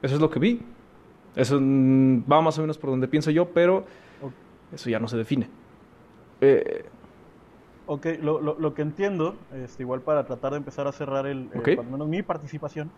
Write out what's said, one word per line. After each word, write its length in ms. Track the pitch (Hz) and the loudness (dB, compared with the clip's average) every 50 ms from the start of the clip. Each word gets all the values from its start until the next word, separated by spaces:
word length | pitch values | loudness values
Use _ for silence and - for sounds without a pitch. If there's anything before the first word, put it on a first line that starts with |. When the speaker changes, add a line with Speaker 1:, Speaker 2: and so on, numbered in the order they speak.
Speaker 1:
Eso 140 | - 135 135 | -2 0 2
es 40 | 151 | 2
lo 80 | 156 156 | 2 2
que 80 | - 123 | 2 2
vi. 220 | 139 220 240 233 - - - - - - - - - - - - - - - | 2 2 0 0 -6 -14 -20 -20 -20 -20 -20 -20 -20 -20 -20 -20 -20 -12 -2
Eso, 220 | - 127 117 139 143 | -2 0 2 2 2
mm, 640 | 135 135 139 135 131 131 131 135 131 131 131 120 - 135 | 4 4 4 4 6 6 6 6 6 6 4 4 4 4
va 120 | 143 156 | 4 4
más 160 | 160 160 156 156 | 4 4 0 0
o 20 | |
menos 160 | 156 156 151 | -4 -4 -4
por 140 | - - 139 | -6 -4 -4
donde 160 | 131 131 127 131 | -2 -2 -2 0
pienso 220 | - 151 147 160 | 0 0 2 2
yo, 160 | 151 165 175 175 | 2 2 2 2
pero 360 | 175 170 175 175 190 190 190 - - - - - - - | 2 4 4 4 4 2 -2 -6 -18 -20 -20 -20 -20 -14
Speaker 2:
Ok. 120 | 143 135 - - - - - - - - 170 | -14 -14 -14 -16 -20 -20 -20 -20 -20 -18 -18
Speaker 1:
eso 160 | 151 - 123 | -10 -4 -4
ya 80 | 113 110 | -2 -2
no 100 | 120 110 | -2 -2
se 80 | 120 | -4
define. 320 | 113 113 - 143 143 113 - - - - - - - - _ - - - - - - - - - - | -4 -2 -2 -2 -2 -2 -6 -10 -20 -20 -20 -20 -20 -20 _ -20 -20 -20 -20 -20 -20 -20 -20 -4 4
Eh, 440 | - 139 135 98 - - - - - - - - - - - - - - - - - - - - - - - - - - | 6 6 6 6 4 0 -6 -8 -10 -14 -20 -20 -20 -20 -20 -20 -20 -20 -20 -20 -20 -20 -20 -20 -20 -20 -20 -20 -8 -8
Speaker 2:
Ok, 160 | 151 143 143 160 165 151 | -8 -4 -2 -4 -4 -2
lo, 180 | 160 151 156 143 | -2 -2 -2 0
lo, 160 | 151 147 151 - | -2 -4 -4 -2
lo 160 | 160 151 139 | -2 -4 -2
que 80 | - | -2
entiendo, 520 | 151 151 151 - 196 202 196 175 156 175 208 - - - 139 | -4 -4 -2 -2 -2 -2 0 0 -2 -2 -2 -8 -18 -16 -14
este, 280 | 131 127 117 - - | -14 -14 -14 -12 -10
igual 200 | 131 123 127 131 | -6 -6 -6 -4
para 240 | 127 - 151 147 131 | 0 0 0 0 0
tratar 240 | - 127 120 - 135 | -2 -6 -6 -4 -4
de 80 | 143 147 | -4 -4
empezar 280 | 139 139 - - 143 | -8 -8 -8 -6 -6
a 60 | 139 | -6
cerrar 340 | 139 - 147 135 135 135 135 | -4 -6 -6 -4 -2 -2 -2
el, 220 | 139 139 135 127 - - | -2 -6 -6 -8 -8 -8
eh, 40 | 113 | -4
Speaker 1:
Ok. 100 | 120 127 170 | 0 0 0
Speaker 2:
cuando 160 | - 117 120 | 0 -2 -8
menos 140 | 131 139 151 151 | -8 -6 -4 -4
mi 140 | 160 190 | -4 -4
participación 680 | 196 - 180 156 147 139 - 151 - 143 - 156 147 165 - | -4 -6 -6 -8 -8 -12 -12 -10 -10 -10 -10 -10 -12 -12 -14